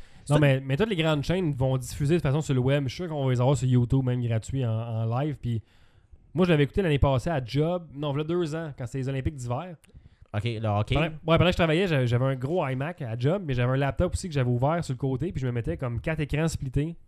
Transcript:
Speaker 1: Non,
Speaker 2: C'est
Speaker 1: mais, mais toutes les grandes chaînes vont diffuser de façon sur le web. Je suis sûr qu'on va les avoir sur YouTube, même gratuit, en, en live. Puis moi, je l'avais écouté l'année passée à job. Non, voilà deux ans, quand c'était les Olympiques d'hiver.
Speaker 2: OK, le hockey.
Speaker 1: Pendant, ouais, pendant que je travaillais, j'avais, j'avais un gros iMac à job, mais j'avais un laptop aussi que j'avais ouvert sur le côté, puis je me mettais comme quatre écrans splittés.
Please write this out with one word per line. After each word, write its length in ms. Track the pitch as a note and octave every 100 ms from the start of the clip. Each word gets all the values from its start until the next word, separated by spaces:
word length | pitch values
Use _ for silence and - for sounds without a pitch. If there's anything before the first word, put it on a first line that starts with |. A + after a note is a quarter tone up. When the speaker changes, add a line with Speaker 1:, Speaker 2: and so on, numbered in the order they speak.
| - - -
Speaker 1:
Non, 60 | D3+
Speaker 2:
C'est 40 |
Speaker 1:
mais, 200 | C#3+ C3+
mais 160 | C3+ C#3+
toutes 140 | A3
les 60 | F3
grandes 260 | D#3+ D3+
chaînes 280 | C3+ F#3 E3
vont 240 | B2 C3 C3
diffuser 380 | A#2+ - C#3+ E3+
de 40 |
façon 220 | C#3+ D3+
sur 100 | D3
le 80 | B2+
web. 220 | B2+ C#3+
Je 40 | C3+
suis 80 | -
sûr 40 | F3+
qu'on 160 | D3+
va 60 | C3
les 100 | B2
avoir 160 | B2+ C3
sur 100 | B2+
YouTube, 380 | B2 A#2 C3+
même 160 | B2+ B2
gratuit, 460 | A#2+ A2+ - C3+ A#2+
en, 40 |
en 480 | A2 A#2 A2+ A2+ B2
live. 160 | D3+ C3+
Puis 220 | B2 A2+ - _ - _ _ - _
moi, 100 | D3
je 60 | F3+
l'avais 140 | D3+
écouté 180 | C#3 G3+
l'année 160 | F3+ C#3
passée 320 | C#3+ C3 F3
à 120 | D3+
job. 440 | A2+ C3+ D#3+ F3+ D#3
Non, 160 | C3+ D3
voilà 140 | C#3
deux 300 | D#3 F3 D#3+
ans, 160 | D#3+ D#3 C3
quand 80 |
c'était 140 | A#2+ C3+
les 100 | C3
Olympiques 280 | C3+ B2+ C#3+
d'hiver. 400 | A#2+ B2 F3+ E3 _ - - - -
Speaker 2:
OK, 80 | G#2+
le 220 | A#2 A2 A2
hockey. 280 | G#2 G#2 C#3
Speaker 1:
Pendant, 100 | E3
ouais, 80 | D#3
pendant 200 | D#3+ E3 E3+
que 60 |
je 40 | F3+
travaillais, 300 | E3 D#3+ F#3+
j'avais, 200 | C#3+ A#2+
j'avais 180 | A#2+ C3+
un 80 |
gros 320 | C3 C3 F3+ C3+
iMac 320 | C3 D3 F3
à 160 | A#2 A#2+
job, 260 | C#3 G3+ D#3+
mais 80 |
j'avais 180 | B2 B2
un 40 | C3+
laptop 360 | C#3 C3 F3+
aussi 160 | - F#3
que 60 |
j'avais 160 | C#3+ B2
ouvert 340 | B2 C#3 E3+
sur 80 | -
le 60 | B2+
côté, 340 | C3+ C3 D#3+
puis 80 | -
je 60 | C3
me 60 |
mettais 260 | A#2+ B2 E3+
comme 200 | B2 A#2
quatre 200 | E3 D#3+
écrans 280 | D3 C#3+ E3
splittés. 480 | - C#3 C#3 D#3 E3